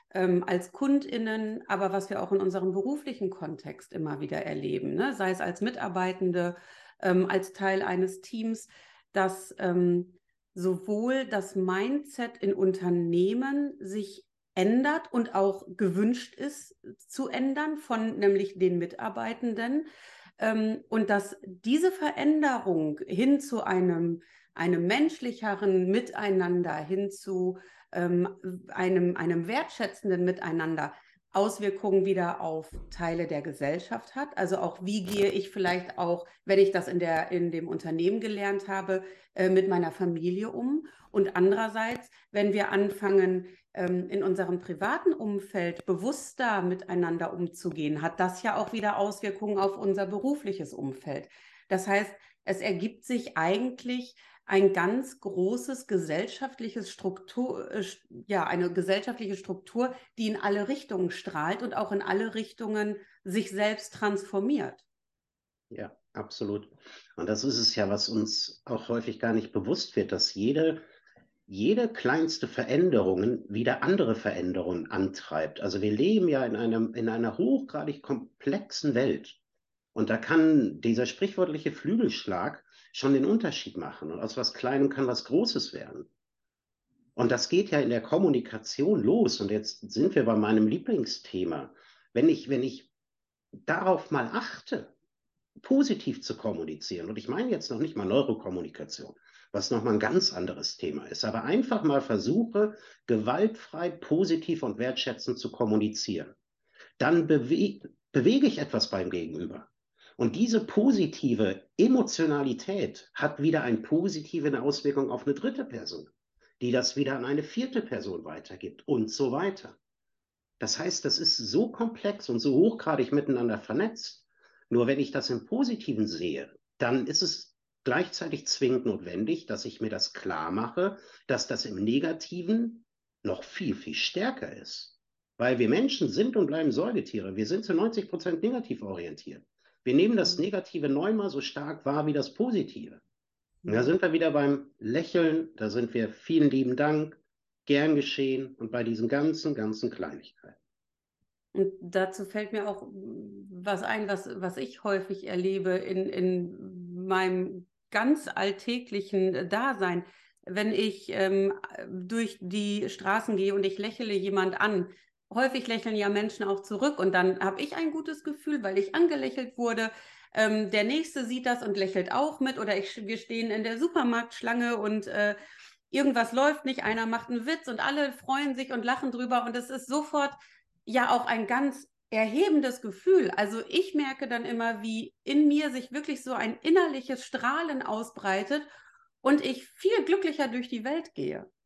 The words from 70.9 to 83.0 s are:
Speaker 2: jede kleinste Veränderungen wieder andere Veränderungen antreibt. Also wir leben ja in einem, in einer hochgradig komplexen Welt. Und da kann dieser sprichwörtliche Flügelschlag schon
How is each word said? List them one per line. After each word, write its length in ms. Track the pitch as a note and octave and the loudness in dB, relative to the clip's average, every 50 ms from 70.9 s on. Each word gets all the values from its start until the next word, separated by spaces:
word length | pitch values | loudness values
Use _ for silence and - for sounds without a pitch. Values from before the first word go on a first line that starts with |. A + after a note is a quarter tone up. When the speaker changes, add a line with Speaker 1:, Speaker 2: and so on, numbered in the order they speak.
| _ _ _ _ _ - _ _ _ _ _ | _ _ _ _ _ -20 _ _ _ _ _
Speaker 2:
jede 480 | - G2+ F#2+ G#2 C#3+ G#3+ A3 A#3+ A3+ A3+ | -14 -6 0 2 4 4 4 2 0 -2
kleinste 560 | - - E3+ D#3 D#3+ D#3+ D#3+ D#3+ - - A#2+ | -2 0 0 2 2 2 0 -2 -4 -6 -6
Veränderungen 960 | - - A#2+ - B2+ D3 F3+ F#3 C#3+ A2 F#2+ F#2 F#2+ F2+ G2+ A#2 A#2+ - - - | -4 -4 -2 0 2 4 4 4 4 4 4 4 2 2 2 0 0 -2 -4 -6
wieder 320 | G2+ G2 A#2+ A#2+ B2 - - | -4 -2 0 0 0 2 2
andere 320 | D3+ F#3+ G3 E3 A2+ A2+ | 2 4 4 4 2 0
Veränderungen 760 | - - G#2 - F2+ F2+ F2+ F#2 F#2 E2+ F2 F2+ E2+ - - | 0 -2 -4 -4 -2 -2 -2 -2 -2 -2 -2 -2 -4 -4 -4
antreibt. 680 | - F#2 F#2+ F#2+ F#2+ - - - D2+ D#2 D#2+ D#2 - - | -2 0 0 0 -2 -6 -10 -4 -2 -2 -2 -2 -4 -6
Also 220 | - F#2+ F2+ G2+ G2 | -6 -4 -2 0 0
wir 100 | G#2+ G#2 | 0 2
leben 360 | G#2+ C#3 F#3 A3 A3 F#3 F3 | 2 4 4 4 4 4 4
ja 180 | D3 C3+ B2+ | 4 2 2
in 100 | A#2+ A2 | 0 -2
einem, 380 | G#2+ A#2 A2+ A2+ A2+ A2+ A#2 A2+ | 0 0 0 2 2 0 0 -2
in 160 | A#2+ A2+ A2 | -2 -2 -2
einer 260 | A2 A#2 A2+ A2+ G#2 | 0 0 0 0 0
hochgradig 640 | - F#3 - C#4 B3+ - - - D3+ D#3 D3+ C#3 - - | 0 2 2 2 2 0 -4 -6 -6 -6 -6 -6 -8 -4
komplexen 920 | - C#3 A#2 - - _ _ - C#3 C#3 - - - - - - D3 B2+ | -4 -4 -4 -4 -10 _ _ -4 -2 -2 -2 -4 -6 -8 -2 -2 0 2
Welt. 420 | A#2+ C3 C3 D#2 C#2+ - - - _ _ _ _ _ _ _ _ _ _ _ _ | 2 2 2 0 -2 -4 -12 -20 _ _ _ _ _ _ _ _ _ _ _ _
Und 180 | G#2+ G#2+ - | -2 0 0
da 60 | A2 | 0
kann 640 | A2+ - - D#3+ D#3+ D#3+ D#3+ D#3 D3 A#2+ F#2+ - - | 0 0 4 4 6 8 8 8 6 6 4 0 0
dieser 260 | - A2+ A2+ A2+ B2 | 0 2 2 2 2
sprichwörtliche 640 | - - - G3 G3 - - F#3 F3 D3+ D3+ - D3+ - | 0 0 -2 -2 -2 0 0 0 0 0 -4 -4 -6 -6
Flügelschlag 920 | - - D3 G#3 A3+ A#3+ - A2 - - - F#2 F2 F2 C#3+ - - - _ _ - - _ - | -4 -2 0 2 2 2 2 0 -2 -4 -4 -4 -2 -2 -4 -6 -8 -16 _ _ -20 -20 _ -10
schon 220 | - | -2